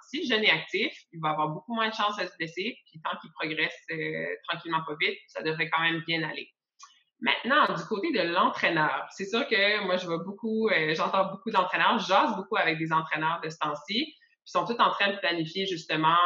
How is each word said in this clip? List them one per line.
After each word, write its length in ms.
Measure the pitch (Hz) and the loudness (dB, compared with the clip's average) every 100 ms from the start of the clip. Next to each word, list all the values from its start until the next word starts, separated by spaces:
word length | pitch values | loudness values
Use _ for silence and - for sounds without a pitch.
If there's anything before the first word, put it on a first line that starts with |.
| - | -10
Si 180 | 277 294 | -6 -2
le 80 | 220 | 2
jeune 80 | |
est 60 | 208 | 4
actif, 420 | 160 160 190 285 - _ | 2 0 -2 -2 -6 _
il 80 | 165 | -6
va 80 | 156 | -2
avoir 200 | 156 151 | 0 0
beaucoup 240 | 170 - | -2 -6
moins 140 | 226 220 | -2 -2
de 40 | |
chances 240 | 214 208 202 | 0 -2 -2
de 80 | 180 | -6
se 100 | - | -6
blesser. 380 | 165 180 214 - _ | -8 -6 -6 -8 _
Puis 100 | 160 | -10
tant 160 | 170 190 | -8 -8
qu'il 100 | 165 - | -10 -8
progresse, 340 | 160 156 165 - - | -6 -2 -2 -4 -8
euh, 340 | 160 156 160 165 180 - | -6 -4 -4 -6 -6 -6
tranquillement, 320 | 165 165 160 160 | -6 -2 -4 -2
pas 100 | 151 | -2
vite, 180 | 190 - - | -2 -4 -10
ça 140 | - | -6
devrait 260 | 156 160 160 | -4 -2 0
quand 120 | 160 | 2
même 200 | 165 165 160 | 2 0 -2
bien 220 | 165 156 | -2 -2
aller. 220 | 143 - _ _ _ - _ _ - | -6 -14 _ _ _ -20 _ _ -6
Maintenant, 500 | - - 226 294 214 | -2 0 2 4 4
du 100 | 170 - | 0 -4
côté 260 | 202 330 | -4 -2
de 80 | 240 170 | 0 0
l'entraîneur, 760 | 175 240 - 185 165 151 135 - - | 2 2 2 0 2 2 0 -6 -10
c'est 100 | 190 | -4
sûr 220 | 226 - | -2 0
que 380 | 202 202 208 190 | 2 4 2 0
moi, 100 | 185 | 0
je 80 | 180 | 0
vois 160 | 165 190 | -4 -4
beaucoup, 420 | 202 226 220 220 | -6 -2 0 2
euh, 240 | 170 156 | 2 2
j'entends 360 | 160 180 190 190 | 0 2 2 0
beaucoup 200 | - 226 | -2 0
d'entraîneurs, 480 | 202 180 170 180 220 | 2 2 2 4 2
je 80 | 175 | 4
jase 280 | 202 285 190 | 4 4 0
beaucoup 220 | - 202 | -2 0
avec 200 | 165 160 | 2 0
des 120 | 160 | 0
entraîneurs 480 | 160 156 156 160 165 | 0 0 -2 -2 -2
de 80 | 160 | -6
ce 80 | - | -4
temps-ci, 480 | 151 147 - 214 320 | -4 -4 -6 -4 -6
qui 460 | - _ _ - | -10 _ _ -4
sont 140 | 180 170 | -2 0
tous 140 | 233 | 4
en 100 | 226 | 2
train 240 | - 202 | 4 0
de 40 | 202 | 0
planifier 460 | 175 170 160 190 190 | -2 -2 -2 -4 -4
justement 520 | 170 - 160 156 170 | -4 -2 2 4 6